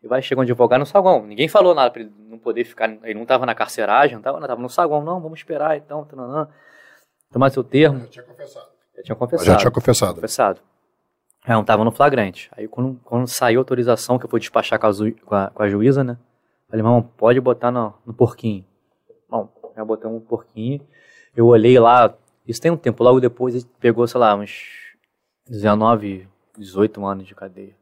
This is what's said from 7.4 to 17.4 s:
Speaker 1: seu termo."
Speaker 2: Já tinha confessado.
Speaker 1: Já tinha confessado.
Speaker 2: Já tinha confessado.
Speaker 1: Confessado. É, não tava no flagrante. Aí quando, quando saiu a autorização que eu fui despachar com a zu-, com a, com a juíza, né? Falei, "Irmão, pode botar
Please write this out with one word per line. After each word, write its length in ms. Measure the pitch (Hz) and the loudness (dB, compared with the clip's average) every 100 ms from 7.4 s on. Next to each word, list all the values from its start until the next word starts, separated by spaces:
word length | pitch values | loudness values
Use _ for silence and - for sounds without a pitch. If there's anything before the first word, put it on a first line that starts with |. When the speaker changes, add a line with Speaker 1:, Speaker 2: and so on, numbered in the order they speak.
| 135 | 0
Speaker 1:
seu 120 | 135 | 0
termo." 360 | 120 139 156 135 | -2 2 2 0
Speaker 2:
Já 80 | 117 | -10
tinha 160 | - | -20
confessado. 420 | - _ 147 - - _ _ - | -20 _ -20 -20 -20 _ _ -20
Speaker 1:
Já 80 | |
tinha 120 | - 113 | -14 -8
confessado. 300 | 120 165 85 | -4 0 2
Speaker 2:
Já 120 | 101 | 4
tinha 140 | 104 | 2
confessado. 440 | 123 127 113 95 85 | 0 0 0 0 -4
Speaker 1:
Confessado. 440 | 110 - 110 92 _ _ _ _ _ _ _ _ - | -10 -2 -2 -2 _ _ _ _ _ _ _ _ -2
É, 80 | |
não 100 | 113 | 0
tava 200 | 104 107 | 2 2
no 80 | 113 | 0
flagrante. 580 | - 143 135 98 - - | 2 2 2 -4 -6 -20
Aí 140 | - 107 | -16 -14
quando, 320 | - 131 127 | -8 -8 -8
quando 240 | _ 120 123 | _ -6 -4
saiu 320 | - 123 120 | -2 0 0
a 20 | |
autorização 560 | 127 127 120 117 - 123 | 0 -2 0 -2 -2 -4
que 80 | 123 | -2
eu 40 | |
fui 100 | 117 | -6
despachar 400 | - 113 - 110 | -2 -4 -2 -2
com 80 | 110 | 0
a 40 | |
zu-, 200 | 101 107 113 _ | 0 -4 -6 _
com 100 | 104 | -4
a, 140 | 98 | -4
com 100 | - | -4
a 60 | 104 | -4
juíza, 340 | 101 117 135 | 0 0 0
né? 140 | 127 120 _ _ _ _ _ | -2 -8 _ _ _ _ _
Falei, 120 | 113 | -2
"Irmão, 200 | 110 120 | 2 2
pode 360 | 117 _ 110 | 0 _ 2
botar 300 | 127 | 2